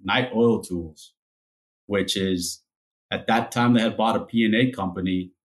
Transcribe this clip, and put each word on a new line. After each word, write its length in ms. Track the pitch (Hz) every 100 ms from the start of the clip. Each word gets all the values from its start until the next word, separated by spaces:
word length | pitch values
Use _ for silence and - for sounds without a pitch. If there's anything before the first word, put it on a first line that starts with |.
Knight 280 | 98 123 127
Oil 260 | 110 117 104
Tools, 520 | - 87 80 - - _ _ _ _ _ _ _
which 320 | - 101 92 101
is, 440 | 95 90 85 - _ _ _ _ -
at 160 | 104 -
that 240 | 117 -
time, 220 | 123 120
they 80 | 120
had 140 | 113
bought 200 | 110 113 101
a 80 |
P 180 | - 117
and 120 | 110
A 160 | 110 131
company, 600 | 101 92 92 92 92 90 _